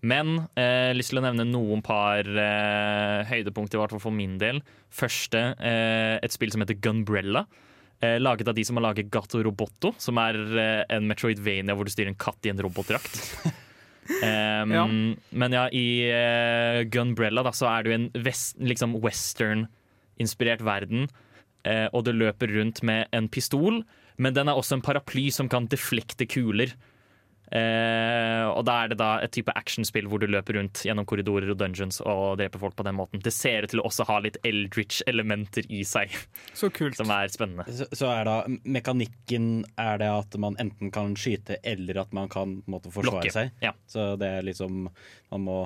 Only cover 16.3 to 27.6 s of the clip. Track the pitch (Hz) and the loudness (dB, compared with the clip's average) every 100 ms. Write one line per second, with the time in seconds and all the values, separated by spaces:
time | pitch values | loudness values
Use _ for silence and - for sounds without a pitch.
16.3 | 117 120 117 117 120 117 120 123 117 110 | 4 2 2 2 2 2 0 0 2 2
17.3 | 113 127 120 123 113 113 113 117 127 120 | 2 0 2 2 2 2 2 0 0 -2
18.3 | - - - 127 120 120 113 110 - - | -2 -6 -2 -2 0 0 0 0 -2 -6
19.3 | - 110 107 110 _ _ _ _ _ 113 | 0 0 2 -2 _ _ _ _ _ -4
20.3 | - 117 117 110 101 98 117 139 - - | 0 2 2 0 0 0 -2 -2 -6 -20
21.3 | - _ _ - 110 110 - 120 117 110 | -20 _ _ 0 2 2 2 2 4 2
22.3 | 104 117 104 110 113 117 110 113 117 110 | 2 0 2 0 0 0 0 0 0 0
23.3 | - - 143 175 226 226 - - - 131 | -2 0 2 2 2 -4 -16 -20 -2 0
24.3 | 131 143 139 - 135 131 143 - 135 139 | 2 2 2 2 -2 0 -2 0 -2 0
25.3 | - 131 127 113 139 - 120 - - 120 | 0 0 0 0 -2 0 -2 -4 -4 -2
26.3 | - 113 104 123 - - _ _ _ _ | 0 0 2 0 -2 -20 _ _ _ _
27.3 | _ - 113 | _ -4 0